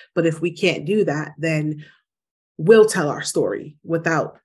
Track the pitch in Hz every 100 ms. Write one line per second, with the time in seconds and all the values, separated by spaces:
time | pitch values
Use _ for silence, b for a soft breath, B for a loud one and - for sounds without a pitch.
0 | B - 165 156 170 - 185 151 147 214
1 | 175 147 151 151 160 156 151 151 151 B
2 | _ _ _ _ _ - 160 220 214 180
3 | 147 - - 170 104 101 - - - 165
4 | 165 156 - -